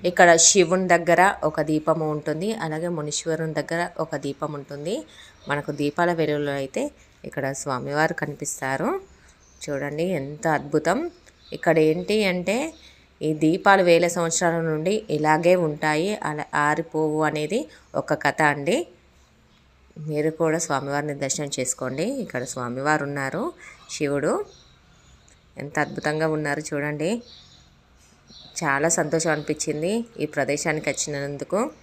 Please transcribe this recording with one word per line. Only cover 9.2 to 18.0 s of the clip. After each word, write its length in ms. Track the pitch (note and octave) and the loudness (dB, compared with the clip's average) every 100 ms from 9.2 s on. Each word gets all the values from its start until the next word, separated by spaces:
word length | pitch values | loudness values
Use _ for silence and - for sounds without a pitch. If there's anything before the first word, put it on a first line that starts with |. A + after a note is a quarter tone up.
| - _ _ _ - | -20 _ _ _ -8
చూడండి, 420 | C#3 C#3+ D3 F3 E3+ | -6 -6 -4 -2 -2
ఎంత 240 | C3+ D3 E3 D3 | -4 -4 -2 -2
అద్భుతం. 380 | C#3+ D3+ D#3 G#3+ E4+ - - _ - - | 0 0 2 0 -2 -10 -20 _ -14 -2
ఇక్కడ 180 | - D#3+ D#3 | 2 4 4
ఏంటి 260 | E3 F3+ G#3+ G3 | 2 0 0 2
అంటే, 260 | F3+ F3+ A3+ D#4+ - - - _ _ D#3 | 0 -2 -2 -4 -8 -20 -20 _ _ -4
ఈ 40 | D#3 D#3 | 2 2
దీపాలు 380 | F#3 G3 G3 F3 | 4 6 6 8
వేల 140 | E3 F3 F3 | 6 4 0
సంవత్సరాల 400 | E3 - F3 E3 E3 | -2 2 2 2 0
నుండి 240 | D#3 E3 G#3+ - D3 | 0 0 -2 -2 0
ఇలాగే 360 | D#3 D#3 E3+ F3+ D#3+ | 4 4 6 4 2
ఉంటాయి, 440 | D3+ D#3 D3+ F#3 G#3+ - | 0 0 0 0 -4 -4
అలా 160 | D3+ - D3+ D3 | -6 -4 0 2
ఆరిపోవు 560 | D3+ E3 D#3 D#3 D3+ D3+ | 0 -2 -2 0 0 0
అనేది 300 | D3+ D3+ A3 D4+ - _ - | 0 -2 -4 -6 -14 _ -6